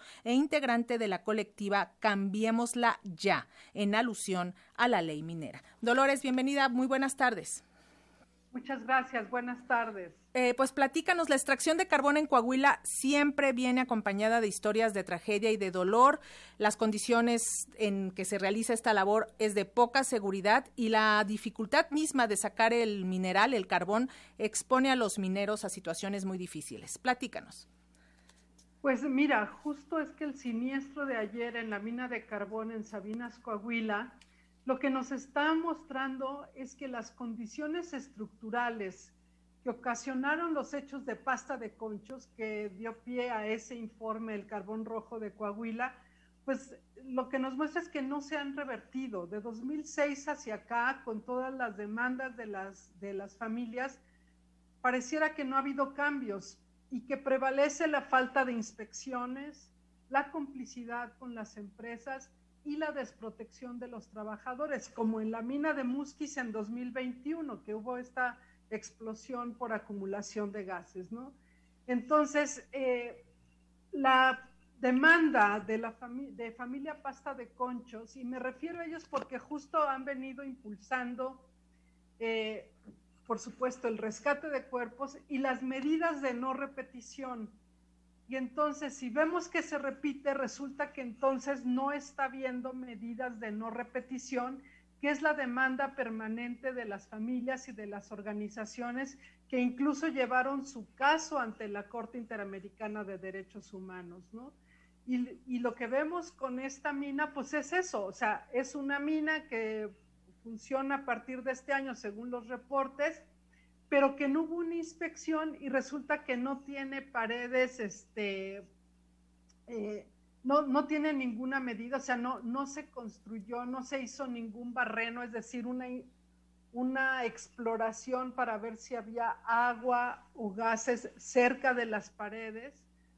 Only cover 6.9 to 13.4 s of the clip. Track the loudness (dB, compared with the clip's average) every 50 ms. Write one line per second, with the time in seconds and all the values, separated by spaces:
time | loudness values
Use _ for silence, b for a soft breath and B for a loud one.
6.9 | 4 4 2 2 2 4 4 4 4 2 -2 -6 -8 -10 -10 _ b b b b
7.9 | b b b b b b b b _ _ _ _ -12 -10 -6 -6 -6 -4 0 2
8.9 | 4 4 4 2 -2 -4 -2 -2 -2 -2 -2 -4 -6 -6 -2 0 2 2 2 0
9.9 | -4 -8 -10 -12 -14 -18 _ _ 0 2 4 4 4 4 2 2 4 4 2 4
10.9 | 4 2 2 4 4 4 4 4 4 4 4 4 2 4 4 4 4 4 4 4
11.9 | 4 6 6 6 6 6 6 6 6 6 6 6 4 6 6 6 6 4 0 -4
12.9 | -2 0 2 4 6 6 6 6 4 4